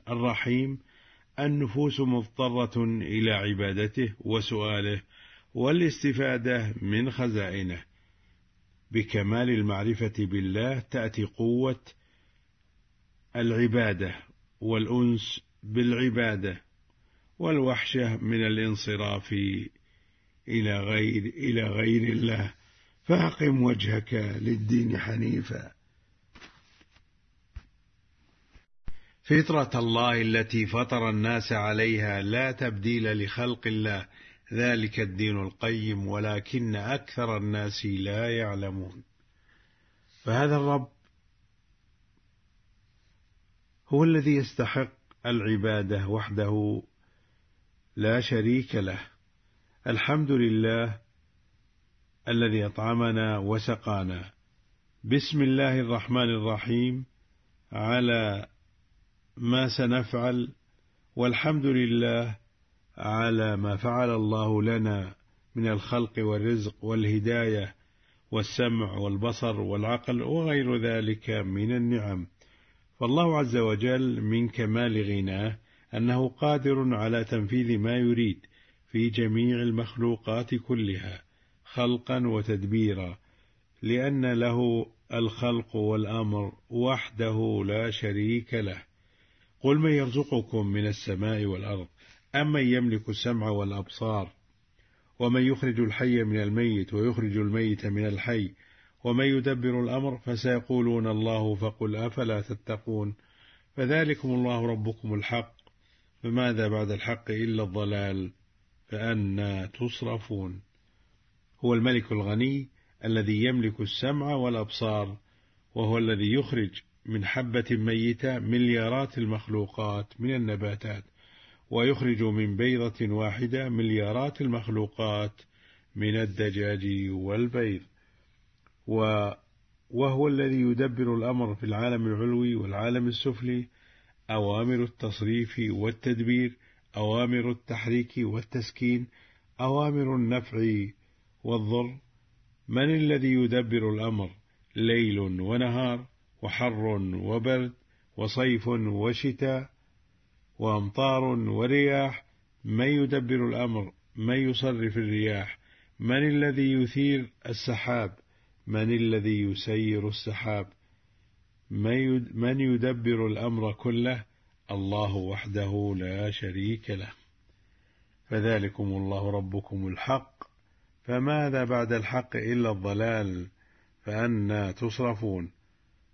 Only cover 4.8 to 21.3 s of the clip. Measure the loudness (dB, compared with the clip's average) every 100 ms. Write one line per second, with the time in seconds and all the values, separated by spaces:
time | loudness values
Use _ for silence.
4.8 | -2 -4 -8 -20 -20 -20 _ 0 2 4
5.8 | 2 0 0 0 0 0 0 0 -2 -4
6.8 | 0 0 0 -2 -2 -2 -2 -4 -4 -6
7.8 | -12 _ _ _ _ _ _ _ _ _
8.8 | -4 -2 0 0 0 2 2 2 2 0
9.8 | -2 0 -2 -2 -2 -2 -2 -2 -2 -4
10.8 | -4 -4 -4 -4 -4 -2 0 2 0 -2
11.8 | -10 -20 _ _ _ _ _ _ _ _
12.8 | _ _ _ _ _ -2 0 2 4 4
13.8 | 2 0 -4 -8 -16 _ _ -8 -2 0
14.8 | 0 2 2 2 -2 -10 _ _ -4 0
15.8 | 2 2 0 2 0 0 -4 -6 _ _
16.8 | _ _ _ _ _ -6 0 2 2 0
17.8 | -2 0 0 -2 0 0 2 0 0 -2
18.8 | -4 -4 -2 -4 -4 -2 0 -2 -6 _
19.8 | _ _ _ _ _ _ -4 0 2 0
20.8 | 0 0 2 0 -2